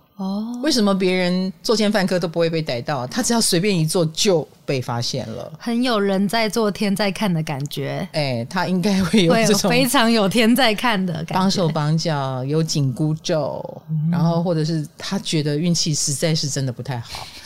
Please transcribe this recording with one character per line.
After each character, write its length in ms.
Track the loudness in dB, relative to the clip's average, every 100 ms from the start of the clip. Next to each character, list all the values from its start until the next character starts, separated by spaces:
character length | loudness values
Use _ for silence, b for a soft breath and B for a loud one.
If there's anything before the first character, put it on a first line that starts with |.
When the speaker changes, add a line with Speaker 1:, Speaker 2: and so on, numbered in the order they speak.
| _ -8
Speaker 1:
哦。 300 | -6 -4 -4 -4
Speaker 2:
为 100 | 0
什 120 | 2
么 100 | 2
别 200 | 4 2
人 380 | 2 2 0 -2 -4
作 120 | 0 2
奸 160 | 4
犯 140 | 2 2
科 140 | 0
都 80 | 0
不 120 | 0
会 100 | 0
被 120 | 0
逮 200 | -2 -4
到， 260 | -2 -4 -4
他 160 | -2
只 100 | 0
要 60 | 2
随 200 | 2 2
便 180 | 2 2
一 80 | 2
做 200 | 2 0
就 380 | 2 2 2 0 -8 -4
被 160 | -4
发 200 | -2 -4
现 240 | -4 -6 -8
了？ 200 | -10 -12 -10
Speaker 1:
很 240 | -4 -2
有 160 | 0 2
人 300 | 2 2 0
在 220 | 0 0
做 200 | 0 0
天 240 | 0 0
在 160 | 0 0
看 240 | 0 0
的 80 | 0
感 220 | -2 -4 -6
觉。 360 | -4 -6 -6 -4
Speaker 2:
哎， 340 | -2 -2 -2 -2
他 180 | -4 -2
应 140 | 0
该 200 | 2 2 2
会 180 | 4
有 100 | 4
这 200 | 4 4
种 160 | 2 2
Speaker 1:
会 80 | 2
有 60 |
非 60 | 2
常 220 | 2 4
有 160 | 4 2
天 260 | 4 4
在 220 | 4 4 2
看 280 | 0 0
的 100 | -2
感 140 | -4 -4
觉。 60 |
Speaker 2:
帮 160 | 0 2
手 200 | 2 0
帮 280 | 0 0 0
脚， 460 | 0 -2 -2 -4
有 180 | -2 0
紧 300 | 0 0 0
箍 240 | 0 -2 -2
咒， 580 | -2 0 -2 -6 -10 -14 -6
Speaker 1:
嗯。 200 | -2 0
Speaker 2:
然 100 | 2
后 220 | 2 2
或 100 | 0
者 120 | 0 0
是 200 | -2 -4 -10
他 200 | -6 -6
觉 220 | -2 -2
得 160 | 0 0
运 160 | 0
气 200 | 0 0
实 180 | -2 -2
在 240 | 0 0 0
是 140 | -2
真 160 | -2 -4
的 80 |
不 100 | -6
太 160 | -6 -8
好。 260 | -8 -12 -14 -16